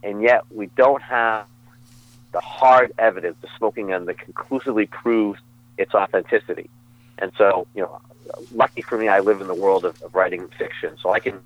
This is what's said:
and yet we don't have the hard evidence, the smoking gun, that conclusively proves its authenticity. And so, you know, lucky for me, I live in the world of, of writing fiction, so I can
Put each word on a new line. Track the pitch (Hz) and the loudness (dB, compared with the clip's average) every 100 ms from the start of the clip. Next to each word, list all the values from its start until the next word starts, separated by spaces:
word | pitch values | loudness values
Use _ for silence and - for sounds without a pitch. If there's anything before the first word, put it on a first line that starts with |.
and | 101 101 | -10 0
yet | 113 120 - | 4 4 2
we | 110 98 - | -12 -10 2
don't | 131 139 | 4 4
have | - 127 113 110 104 _ _ _ - - - - - | -2 0 0 -2 -6 _ _ _ -20 -20 -20 -20 -8
the | 87 | -8
hard | - - 131 127 120 - | -8 2 6 8 6 2
evidence, | 113 92 85 82 | 0 0 -6 -8
the | 92 - | -18 -4
smoking | 110 110 101 | -4 -4 -6
gun, | 92 | -4
that | 87 87 | -6 -10
conclusively | - - - 135 135 110 104 | -12 -14 -8 -6 -2 -2 -2
proves | - 120 113 107 98 _ _ _ - | -2 0 0 0 -4 _ _ _ -6
its | - | 0
authenticity. | 104 95 98 87 110 - - - _ _ _ _ - | 0 0 -2 0 -2 -2 -10 -12 _ _ _ _ -8
And | 95 - | -8 2
so, | 101 92 92 | 2 2 -4
you | 104 | -8
know, | 87 - _ - - - 123 | -8 -8 _ -20 -20 -20 -14
lucky | 117 131 - | -2 -2 -2
for | - 117 | -8 -4
me, | 110 | 2
I | 98 | 2
live | 98 101 | 2 0
in | 95 | -2
the | |
world | 87 98 95 | -2 2 2
of, | 90 - | 0 -8
of | 85 | -6
writing | 90 92 90 90 - | -2 -2 -2 -12 -10
fiction, | - - 80 - | -10 -8 -10 -6
so | 90 | -2
I | 107 | 0
can | 127 98 | -2 -10